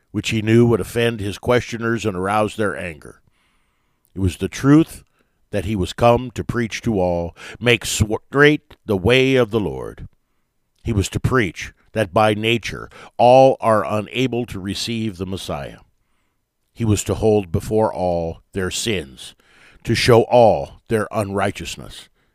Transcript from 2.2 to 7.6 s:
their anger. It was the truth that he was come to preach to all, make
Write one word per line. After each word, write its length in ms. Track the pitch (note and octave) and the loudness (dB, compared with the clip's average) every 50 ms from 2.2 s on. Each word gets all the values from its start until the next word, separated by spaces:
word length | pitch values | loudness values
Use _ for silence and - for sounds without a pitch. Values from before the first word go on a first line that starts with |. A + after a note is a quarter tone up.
| F#2 F#2+ G2+ G#2+ G#2+ G#2 - | -4 -2 0 0 0 -2 -2
their 200 | - A2 G2 E2 | -4 -4 -4 -4
anger. 460 | C2+ F2 F2+ D#2+ C#2+ - - - _ _ _ _ _ _ _ _ _ _ _ _ _ _ _ _ _ _ _ _ | -6 -10 -10 -12 -14 -18 -20 -20 _ _ _ _ _ _ _ _ _ _ _ _ _ _ _ _ _ _ _ _
It 40 | E2+ | -2
was 180 | F#2+ F#2 E2 - | -2 -2 -2 -2
the 120 | F#2+ F#2 | -6 -6
truth 540 | - - - C3+ C#3+ D3+ E3 - - - - _ _ _ _ _ _ _ _ _ | -6 -2 2 4 4 4 4 2 -4 -20 -20 _ _ _ _ _ _ _ _ _
that 140 | - G#2 F2+ | -8 -6 -4
he 100 | G2 A2 | -4 -4
was 180 | G2+ F2+ E2+ - | -4 -4 -6 -4
come 380 | - A#2+ A#2+ A#2 A#2+ B2+ B2+ | 2 4 4 4 4 0 -6
to 120 | - - F2 | -10 -10 -8
preach 380 | - - A#2 A#2+ G#2+ - - | -6 -4 -4 -4 -6 -6 -6
to 180 | - A#2+ A2+ F#2+ | -4 -2 -2 0
all, 360 | F2+ F2+ F2 F2 E2+ E2+ - - - - - | 0 0 -2 -2 -4 -8 -10 -14 -20 -20 -16
make 260 | - | -4